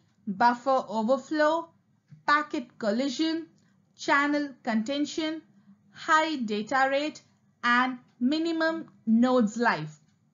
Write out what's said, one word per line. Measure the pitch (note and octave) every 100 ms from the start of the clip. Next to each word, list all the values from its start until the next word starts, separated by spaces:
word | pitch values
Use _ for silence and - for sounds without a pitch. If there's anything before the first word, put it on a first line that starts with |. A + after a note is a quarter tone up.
| _ _ A3
buffer | F#3 A#3+ A#3+ C4+ C4 -
overflow, | A3 A3 C4+ - D4+ D4+ E4 D#4+ _ _ _ _ - -
packet | D4 D4 D4+ - -
collision, | G#3+ A3+ C#4 B3 D#4+ E4 D#4+ _ _ _ _ -
channel | - C#4+ D4 D4 C#4+ B3
contention, | B3 A3 A3 C#4+ D4 E4+ D#4 D#4+ - _ - - _
high | - - D#4 D#4+ C#4+
data | G#3+ G#3 G#3+ C4+ C4+
rate, | C#4 D4+ - - _ _ _
and | A#3+ B3 C4 B3+ _ -
minimum | B3 D#4 E4 E4 D#4+ D#4+ - - A3+
nodes | A3+ B3+ B3+ G#3 A3+
life. | A#3 E3 D3+ - _ _ _